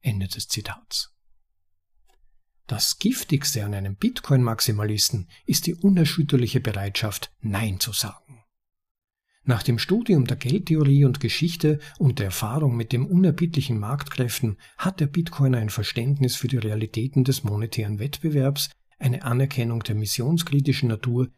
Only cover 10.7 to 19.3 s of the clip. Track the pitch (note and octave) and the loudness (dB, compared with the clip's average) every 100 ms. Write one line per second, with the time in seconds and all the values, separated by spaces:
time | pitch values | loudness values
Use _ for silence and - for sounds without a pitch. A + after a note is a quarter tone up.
10.7 | D#3 D3 C#3 C#3 C3+ A#2+ - E3+ E3+ D3+ | 2 6 6 6 4 -2 0 -2 2 0
11.7 | D3 - - C#3+ - G2 F#2 G#2+ C3 D3+ | 0 -4 0 2 2 -2 -2 -4 0 0
12.7 | A#2+ A2+ A#2+ C3+ F3+ F3+ D3 E3+ D#3+ - | 0 -2 -2 2 4 4 2 0 0 -2
13.7 | A2+ G#2 C#3 - - B2 - A2+ G2+ - | -2 -2 -6 -6 -4 -4 -2 -4 -4 -10
14.7 | _ F3+ F#3+ C#3+ D#3 E3 - C3+ B2 G#2+ | _ -4 -2 -2 0 -4 0 2 2 -2
15.7 | - G2+ - A#2+ C#3+ B2+ - A#2+ B2+ G#2+ | -2 -4 -2 -2 0 0 0 -2 -2 -2
16.7 | G#2+ A2 - B2 C#3 B2+ C3+ G#2+ G#2 A2+ | -2 -4 -4 -2 2 2 2 -2 -2 -4
17.7 | - G#2 G#2 A#2+ - E3 D3+ C3+ C#3+ - | -4 -4 -4 -6 -4 -2 0 0 0 -6
18.7 | - _ _ C3 B2 - | -8 _ _ -2 0 0